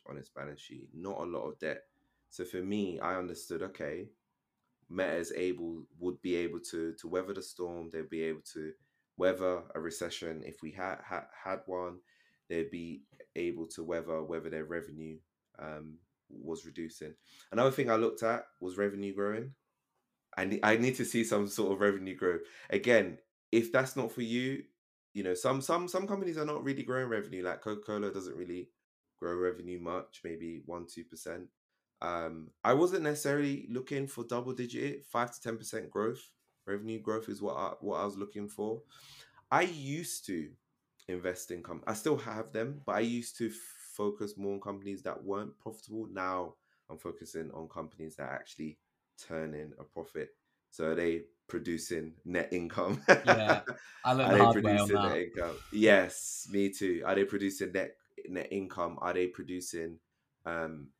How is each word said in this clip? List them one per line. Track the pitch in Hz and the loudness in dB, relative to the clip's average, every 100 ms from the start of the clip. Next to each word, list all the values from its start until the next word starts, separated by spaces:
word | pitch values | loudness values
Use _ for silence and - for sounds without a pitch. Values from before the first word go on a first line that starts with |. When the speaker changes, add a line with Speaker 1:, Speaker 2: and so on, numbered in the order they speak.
| - | -14
Speaker 1:
on | 71 | -14
its | 69 | -14
balance | 65 71 71 | -12 -12 -12
sheet, | - - - | -16 -18 -16
not | 71 95 - | -10 -8 -6
a | 85 | -4
lot | 85 76 | -4 -6
of | 76 | -4
debt. | 78 - - _ _ _ _ | -4 -4 -8 _ _ _ _
So | - 87 | -10 -6
for | 92 | -4
me, | 92 104 98 82 | -2 0 0 0
I | 85 92 | -2 0
understood, | 90 80 - 82 | -2 -6 -6 -6
okay, | 95 - 76 80 107 - _ _ _ _ _ _ - | -6 -6 -6 -6 -8 -16 _ _ _ _ _ _ -8
Meta | 90 92 85 | -2 0 0
is | 85 - | -2 0
able, | 90 87 82 82 71 80 | 0 0 -4 -8 -12 -6
would | 90 90 | -4 -2
be | - 87 | 0 2
able | 85 85 - | 0 -2 -6
to, | 82 82 80 | -4 -4 -4
to | 82 | -4
weather | 90 92 | -2 -2
the | 95 | -4
storm. | 90 - 90 85 85 | -8 -6 -6 -6 -8
They'd | 80 78 | -8 -6
be | 80 | -2
able | 80 78 - | -2 -4 -8
to | 80 78 - _ _ _ - | -10 -10 -10 _ _ _ 2
weather | 92 92 92 90 80 80 | 2 4 2 0 -4 -6
a | |
recession. | 82 - 85 - 85 80 - | -6 -4 -6 -4 -6 -6 -10
If | - | -12
we | 78 | -12
had, | 95 92 87 - | -6 -6 -6 -6
had, | 87 - - | -8 -8 -10
had | 95 95 - | -6 -6 -4
one, | 90 90 90 - _ _ _ - | -4 -4 -8 -16 _ _ _ -4
they'd | 82 82 | -2 -2
be | 87 85 71 - - - - | -4 -8 -10 -14 -20 -12 -4
able | 87 82 82 | -2 -2 -6
to | - | -8
weather, | 82 85 80 80 | -4 -4 -2 -4
whether | 80 82 78 | -4 -4 -4
their | 80 78 | -6 -4
revenue, | 85 80 78 80 78 - _ _ - | -6 -6 -10 -12 -12 -18 _ _ -16
um, | 78 76 78 80 92 _ _ | -12 -12 -12 -18 _ _ _
was | 60 73 80 82 | -14 -8 -8 -8
reducing. | 73 82 - 78 78 _ - - | -10 -10 -10 -14 -14 _ -20 -4
Another | 104 135 | 4 4
thing | 135 123 | 4 4
I | 110 | 4
looked | 120 - | 4 2
at | 113 117 - - | 0 0 -4 -8
was | 90 92 | -6 0
revenue | 101 98 98 98 | 0 0 -4 -2
growing. | 101 110 131 139 _ _ _ _ _ _ _ - | -2 -2 -6 -12 _ _ _ _ _ _ _ -2
I | 95 | 0
ne-, | 104 | 4
I | 107 113 | 6 6
need | 123 131 | 6 2
to | 113 | 0
see | 120 | 2
some | 110 104 101 | 4 4 2
sort | - 98 | 2 2
of | 98 | 4
revenue | 101 98 95 92 | 4 4 0 0
growth. | 90 85 - - - | 2 2 -2 -14 -2
Again, | 101 120 117 87 - - _ _ | 2 6 6 6 -2 -14 _ _
if | 113 113 | 4 6
that's | 131 131 139 | 4 2 0
not | 113 | -4
for | - | -2
you, | 117 120 131 139 - _ _ _ _ | -2 0 0 -4 -8 _ _ _ _
you | 101 | -4
know, | 92 | 0
some, | 90 131 135 | 2 2 2
some, | 135 170 180 | 2 0 2
some | 185 202 | -2 0
companies | 196 185 156 | -2 -2 -2
are | 151 | -2
not | 151 | -2
really | 135 135 | -2 -2
growing | 123 127 123 | 0 0 2
revenue. | 110 95 92 | 0 -2 -4
Like | 90 - | -2 -2
Coca-Cola | 107 104 107 104 101 | -4 -4 -2 -2 0
doesn't | 98 90 73 | -2 -6 -6
really | 87 90 87 _ _ _ _ _ | -6 -6 -8 _ _ _ _ _
grow | 85 87 | -4 0
revenue | 90 87 87 87 | 0 0 -6 -6
much, | 85 90 - - | -4 -4 -6 -10
maybe | 85 82 85 82 69 | -10 -8 -8 -8 -10
one, | 87 85 | -10 -10
two | 85 82 | -14 -14
percent. | 80 85 87 - _ _ _ _ _ | -12 -10 -10 -12 _ _ _ _ _
Um, | 85 85 82 80 80 - | -2 -2 -2 -6 -12 0
I | 107 | 6
wasn't | 135 180 185 | 6 6 4
necessarily | 151 147 143 143 143 139 - | 0 0 2 2 2 0 -4
looking | 120 131 139 135 | -6 -4 -4 -4
for | 120 117 | -6 -4
double | 120 123 | -2 -2
digit, | 120 120 123 139 139 - | -4 -4 -4 -4 -6 -4
five | 120 123 | 0 0
to | - | -2
ten | 117 113 | -6 -6
percent | 110 110 - | -6 -8 -4
growth, | 101 110 131 - _ _ _ - | 0 0 0 -8 _ _ _ -6
revenue | 101 110 113 | -6 -4 -4
growth | 107 110 110 | -2 -2 -2
is | 101 | -4
what | 101 69 | -4 -2
I, | 92 - | -2 -4
what | 101 80 | -4 -2
I | 101 | -2
was | 98 | -4
looking | 101 104 104 | -8 -8 -8
for. | - 107 110 - - - - - _ - | -4 -4 -4 -8 -20 -20 -20 -20 _ 0
I | 139 | 2
used | 180 160 135 151 160 - - | 2 0 -4 -4 -4 -6 -4
to | 87 76 - _ _ _ _ - | -4 -4 -10 _ _ _ _ -8
invest | 90 90 90 - | -4 -2 -4 -6
in | 87 | -8
com-, | 82 82 - | -8 -8 -4
I | |
still | 107 156 131 | -2 2 2
have | 117 110 113 | 0 -6 -4
them, | 110 120 143 - | -4 -4 -4 -2
but | 98 | 2
I | |
used | 117 120 117 - | 2 0 -4 -4
to | 113 - - - - - | -4 -4 -12 -16 -12 -2
focus | 104 104 104 101 | -2 0 -4 -4
more | 101 | -4
on | 98 | -4
companies | 101 98 98 98 | -4 -8 -6 -6
that | - - | -6 -6
weren't | 95 98 104 - | -4 -4 -4 -10
profitable. | - 110 - 110 107 | -12 -12 -10 -8 -8
Now | 95 92 92 85 - _ _ - | -4 -2 0 -2 -8 _ _ -18
I'm | 80 | -12
focusing | 85 - 80 82 80 - | -10 -10 -10 -8 -8 -8
on | 80 | -10
companies | 85 80 - 78 76 | -10 -10 -10 -12 -10
that | 65 | -8
actually | 65 - - 78 76 _ _ _ - - | -8 -8 -10 -10 -10 _ _ _ -20 -8
turn | 80 78 76 | -6 -4 -6
in | 76 73 | -10 -12
a | |
profit. | 73 85 82 80 71 - _ _ _ | -14 -10 -8 -6 -8 -10 _ _ _
So | - 80 | -2 0
are | 82 | 2
they | 85 82 - _ - | 2 2 -2 _ -8
producing | 87 85 80 - 82 80 80 | -6 -2 -2 -2 -4 -4 -8
net | 87 87 - | -2 0 0
income? | 90 85 - 90 104 - | 0 -2 0 0 4 8
<laughs> | 180 - | 8 8
Speaker 2:
Yeah, | 135 107 - - 120 - - 123 | 6 6 4 2 -8 -12 -2 2
I | |
learned | 131 131 | 4 8
Speaker 1:
Are | |
Speaker 2:
the | 101 | 10
Speaker 1:
they | |
Speaker 2:
hard | 117 113 | 10 10
way | 104 104 | 8 6
on | 101 | 6
Speaker 1:
producing | 101 | 6
Speaker 2:
that. | 101 | 4
Speaker 1:
net | 76 | 2
income? | 90 101 85 80 - | 0 0 -2 -4 -4
Yes, | 104 107 98 90 - - - - | 8 10 12 8 0 -6 -6 -2
me | 98 98 | 2 2
too. | - 98 85 - | 2 2 2 4
Are | 98 | 4
they | |
producing | 98 101 98 95 92 | 4 4 0 0 -2
net, | 95 - - _ - - | 0 -2 -6 _ -14 -6
net | 90 - | -4 -2
income? | 98 92 90 85 87 | -4 -4 -2 -4 -2
Are | 90 | 0
they | 90 90 | 2 2
producing, | 90 87 90 90 85 82 82 _ _ _ _ 82 | 0 -8 -6 -6 -6 -6 -8 _ _ _ _ -6
um, | 85 80 78 69 _ | -2 -2 -6 -14 _